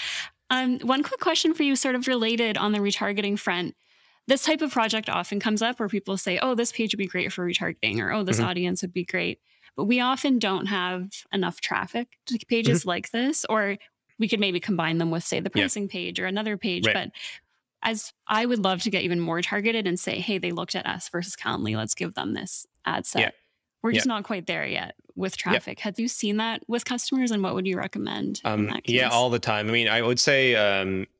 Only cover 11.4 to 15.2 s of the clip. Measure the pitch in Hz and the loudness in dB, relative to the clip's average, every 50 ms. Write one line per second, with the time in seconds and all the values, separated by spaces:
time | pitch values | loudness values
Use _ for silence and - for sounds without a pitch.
11.4 | 180 175 - - - - 208 196 190 - - 233 247 - _ _ _ - 247 220 | -2 -2 -4 -6 -6 -4 -2 -4 -4 -4 -4 -6 -6 -6 _ _ _ -4 -4 -4
12.4 | - - 233 233 226 240 226 170 - 185 175 180 - - - 233 254 277 320 - | 0 0 0 2 4 4 4 4 2 0 -2 -2 -4 -4 -2 0 0 2 2 0
13.4 | - - 220 214 202 202 196 - - - _ _ _ _ _ - 214 180 233 202 | 0 2 2 2 2 0 -2 -4 -10 -18 _ _ _ _ _ -2 0 2 2 2
14.4 | 202 190 175 170 - - 185 170 160 160 165 165 165 165 160 170 | 2 2 0 0 0 0 0 0 2 2 2 2 2 2 0 0